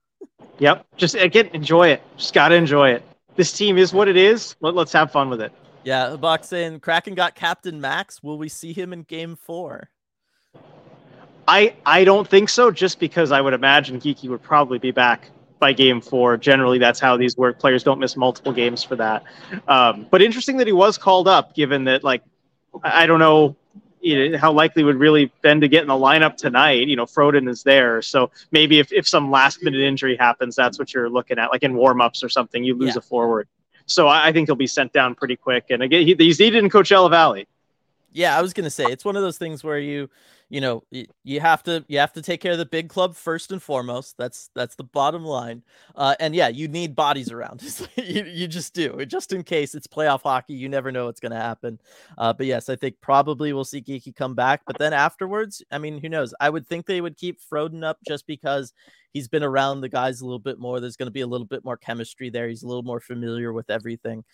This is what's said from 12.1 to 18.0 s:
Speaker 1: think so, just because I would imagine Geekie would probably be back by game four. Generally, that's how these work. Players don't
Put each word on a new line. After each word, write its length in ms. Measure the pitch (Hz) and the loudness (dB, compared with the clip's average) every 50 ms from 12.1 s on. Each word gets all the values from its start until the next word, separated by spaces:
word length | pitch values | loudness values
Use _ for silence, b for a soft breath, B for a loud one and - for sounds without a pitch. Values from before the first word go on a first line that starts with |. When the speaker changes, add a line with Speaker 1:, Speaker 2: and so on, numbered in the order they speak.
| 196 208 196 | 6 4 4
Speaker 1:
think 220 | - - 196 214 202 | 4 4 4 4 4
so, 220 | - 240 247 233 | 2 4 4 4
just 280 | 175 - 185 185 - - | 4 2 -2 -2 -2 -2
because 320 | 175 147 - 175 165 135 | -6 -4 0 0 0 2
I 100 | 143 139 | 2 2
would 140 | 135 139 131 | 2 0 0
imagine 460 | 120 131 139 139 147 139 131 127 123 | 2 2 4 4 4 2 0 -4 -8
Geekie 280 | - 147 135 - - 127 | -6 -6 -6 -6 -8 -10
would 140 | 127 113 - | -10 -10 -4
probably 360 | - 156 147 147 123 127 120 | 0 2 2 2 2 -2 -4
be 120 | 131 127 | -4 -2
back 400 | - 131 123 123 117 - - - _ _ _ _ _ - | 0 2 2 2 2 0 -4 -12 _ _ _ _ _ 0
by 120 | 151 139 131 | 2 2 4
game 280 | 110 135 131 123 120 | 4 4 4 4 2
four. 360 | - - 139 127 123 123 120 | -2 -4 -2 0 2 2 2
Generally, 420 | 113 - 143 135 135 131 123 127 123 | 2 2 4 4 4 4 2 2 4
that's 200 | 123 120 123 - | 4 2 2 2
how 180 | - 131 123 | 2 2 2
these 200 | 120 127 123 117 | 2 2 0 0
work. 220 | - 127 123 123 - | 0 0 0 0 0
Players 260 | - 139 127 127 - | 0 2 2 2 2
don't 160 | 143 135 139 | 0 0 0